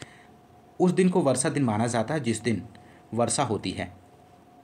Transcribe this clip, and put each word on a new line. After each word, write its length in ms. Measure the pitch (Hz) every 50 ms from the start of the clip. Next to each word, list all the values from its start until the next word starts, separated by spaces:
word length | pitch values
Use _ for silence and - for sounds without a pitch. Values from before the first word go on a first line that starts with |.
| - - - - - - - - - _ - - - - - -
उस 120 | - 180
दिन 160 | 151 185 190 180
को 120 | 180 190
वर्षा 280 | 151 135 131 131 - 160
दिन 160 | 131 143 139
माना 220 | 117 104 107 117 123
जाता 260 | 117 117 110 113 151
है 60 | 160
जिस 220 | 127 117 107 107
दिन 200 | - 120 110 90 - - - - - - - - - - 110
वर्षा 280 | 113 117 113 - - 143
होती 260 | 110 107 92 - 95
है, 220 | 82 98 90 - - - - - - - - - - - - - - -